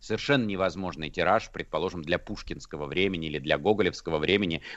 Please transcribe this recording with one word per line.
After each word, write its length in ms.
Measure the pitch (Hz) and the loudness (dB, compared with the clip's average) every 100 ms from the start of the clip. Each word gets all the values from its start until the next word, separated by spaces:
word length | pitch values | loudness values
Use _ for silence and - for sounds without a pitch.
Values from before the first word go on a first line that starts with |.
совершенно 420 | - 107 - 143 | -6 -2 2 2
невозможный 680 | 110 95 95 90 92 80 76 | 2 2 0 0 -6 -6 -6
тираж, 400 | 87 85 110 - | 0 4 4 2
предположим, 480 | 80 80 78 85 87 | -10 -6 -2 -2 -4
для 180 | 78 85 | -2 -2
пушкинского 680 | - 107 - 76 - 76 71 | -2 -10 -8 -10 -10 -8 -4
времени 420 | 80 98 92 80 | 0 2 0 -4
или 120 | 73 | -4
для 180 | 71 76 | 0 2
гоголевского 600 | 76 107 92 - - 78 | 4 4 2 0 -2 0
времени, 420 | 78 98 95 80 - | 4 4 2 -2 -8